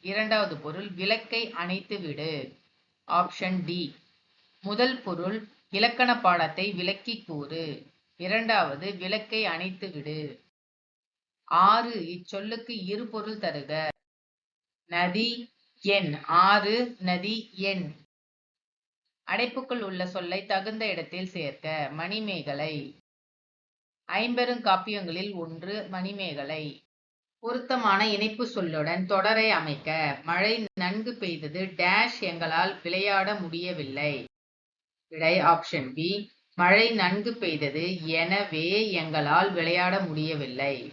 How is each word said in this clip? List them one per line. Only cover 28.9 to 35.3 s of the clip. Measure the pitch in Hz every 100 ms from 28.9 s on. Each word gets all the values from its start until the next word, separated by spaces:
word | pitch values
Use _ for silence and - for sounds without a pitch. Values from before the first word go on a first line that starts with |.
| 175 185
தொடரை | 196 196 220 220
அமைக்க. | 185 156 143 156 160 151 143
மழை | 165 175 202 226 214 -
நன்கு | 180 208 220
பெய்தது, | 233 190 160 151 165 185 175
டேஷ் | 180 202 240 -
எங்களால் | 185 165 165 160 180 -
விளையாட | 175 185 202 196 190
முடியவில்லை. | 208 175 165 180 165 135 135 147 139 113 _ _ _ _ _ _ _ _
விடை | 160 160